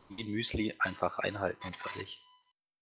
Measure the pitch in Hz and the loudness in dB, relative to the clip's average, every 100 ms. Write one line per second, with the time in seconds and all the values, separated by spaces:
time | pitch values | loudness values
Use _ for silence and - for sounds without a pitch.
0 | - 98 107 107 117 113 107 - 95 90 | -12 -6 -2 0 2 2 2 2 2 4
1 | 90 - 98 101 92 - 95 - - - | 0 2 0 2 0 0 -6 -6 -6 -6
2 | - - - - _ _ _ _ | -8 -10 -16 -20 _ _ _ _